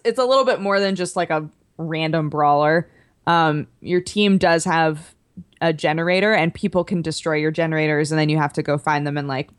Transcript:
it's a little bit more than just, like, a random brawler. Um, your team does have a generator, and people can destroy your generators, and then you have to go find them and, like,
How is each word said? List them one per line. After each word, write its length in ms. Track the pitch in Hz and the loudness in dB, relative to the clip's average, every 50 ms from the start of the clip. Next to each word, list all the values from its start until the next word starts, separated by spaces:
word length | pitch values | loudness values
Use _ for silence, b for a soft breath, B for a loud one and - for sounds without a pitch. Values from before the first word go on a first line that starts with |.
| - | -4
it's 140 | 226 226 254 | -2 0 0
a 60 | 254 | 0
little 200 | 247 262 269 262 | 2 2 2 2
bit 160 | 240 233 - | 2 0 0
more 200 | 196 196 196 196 | -2 0 0 0
than 160 | 202 196 190 | 0 0 0
just, 180 | 180 180 175 - | -2 -4 -4 -4
like, 140 | 190 175 165 | -4 -2 -2
a 180 | 165 156 156 151 - _ _ _ _ | -2 -2 -4 -6 -12 _ _ _ _
random 520 | - 160 160 160 156 160 160 156 165 156 151 | -12 -8 -6 -4 -4 -2 0 0 0 -2 -2
brawler. 580 | 143 147 147 147 143 143 151 151 156 175 165 b b b b b b b _ | 0 0 2 2 4 4 4 2 2 2 0 b b b b b b b _
Um, 420 | - 170 170 160 160 151 151 - - _ _ | 0 2 2 2 2 0 -2 -4 -8 _ _
your 200 | - - 175 180 | -6 -2 -2 -2
team 360 | 180 - - 208 208 202 190 190 | -2 -2 0 0 2 4 4 4
does 260 | - 175 165 165 160 | 4 2 2 2 2
have 500 | 190 165 165 160 160 156 151 165 - - _ _ _ _ - - - _ _ | 2 2 2 2 2 0 -2 -8 -16 -20 _ _ _ _ -20 -20 -20 _ _
a 120 | - 165 160 | -2 -2 -2
generator, 600 | 151 - 156 151 160 165 175 180 185 196 214 220 | 0 -2 -2 0 0 0 0 2 2 2 2 2
and 180 | 190 160 170 - | 2 2 0 -2
people 300 | - - 196 - 185 175 | -2 -4 -2 -2 -2 -2
can 160 | - 190 175 156 | -2 -4 -4 -4
destroy 340 | 160 156 - - 170 156 | -4 -6 -6 -4 -2 -2
your 140 | 151 151 156 156 | 0 0 0 0
generators, 580 | 170 165 160 160 156 156 151 151 147 151 147 | 0 -2 0 0 0 0 0 2 0 0 0
and 80 | 156 156 | 0 0
then 100 | 156 151 | 2 2
you 80 | 151 156 | 2 0
have 140 | 147 143 - | 0 0 -2
to 80 | - 151 | -4 -4
go 140 | - 143 147 | -2 -4 -2
find 280 | - - 151 147 147 | 0 -2 -2 0 -2
them 100 | 147 143 | -2 -4
and, 120 | 147 143 143 | -4 -6 -6
like, 200 | 135 131 143 - _ | -6 -6 -8 -10 _